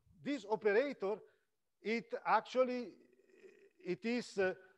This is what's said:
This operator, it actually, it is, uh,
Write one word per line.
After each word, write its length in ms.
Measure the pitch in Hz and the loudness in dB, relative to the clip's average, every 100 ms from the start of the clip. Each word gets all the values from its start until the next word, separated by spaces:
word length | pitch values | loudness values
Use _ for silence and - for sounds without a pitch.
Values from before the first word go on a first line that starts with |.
| _ - | _ -14
This 220 | 147 285 196 | -6 -6 -2
operator, 680 | 214 214 202 285 254 185 202 - _ _ _ _ _ | 0 4 4 2 -2 -4 -4 -8 _ _ _ _ _
it 320 | 196 233 - 247 - | -4 -2 -2 -6 2
actually, 640 | 202 - 247 254 247 220 - - _ _ - - - - _ | 2 2 0 2 0 -6 -12 -20 _ _ -20 -20 -20 -20 _
it 240 | 180 175 | -6 -4
is, 340 | 226 240 - 196 | -2 -2 -4 0
uh, 160 | 190 185 - | 0 0 -10